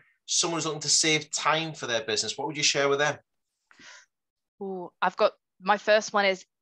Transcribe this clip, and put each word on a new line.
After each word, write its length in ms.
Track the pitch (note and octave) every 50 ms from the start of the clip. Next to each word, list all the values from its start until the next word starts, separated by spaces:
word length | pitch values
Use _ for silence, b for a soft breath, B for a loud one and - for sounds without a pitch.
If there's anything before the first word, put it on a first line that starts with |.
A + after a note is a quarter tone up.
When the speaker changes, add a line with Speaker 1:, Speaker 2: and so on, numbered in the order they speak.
| b b b b b
Speaker 1:
someone 320 | - - - - E3+ E3+ D#3
who's 80 | D3
looking 140 | D#3+ D3 D3
to 80 | D3 D3
save 420 | - - - D#3 D#3 D3+ D3+ -
time 440 | - - - C#3+ D#3 D#3+ D#3+ D#3+ D3+
for 120 | - C3
their 160 | A#2+ A#2 A2 A2
business? 340 | A2+ G#2+ G#2 A2 G#2+ -
What 100 | - C#3
would 100 | D#3 D3
you 60 | D3 C#3+
share 260 | - - C#3+ C#3 C#3+
with 100 | C#3 C#3
them? 200 | D3 D3 C#3+ - - _ _ _ _ _ _ _ _ _ B B B B B B B B _ _ _ _ _ _ _ _ _ _ G3+
Speaker 2:
Ooh, 300 | F#3+ F#3+ F#3 F3 - - _ G3
I've 140 | F#3 -
got, 160 | - G#3+ - - _ _ _ _ _
my 160 | F#3 F#3+ G#3
first 360 | G3+ - G#3+ G#3 A3 G#3 - -
one 120 | G3+ G3
is 220 | G3 F#3+ F#3 - _ _ _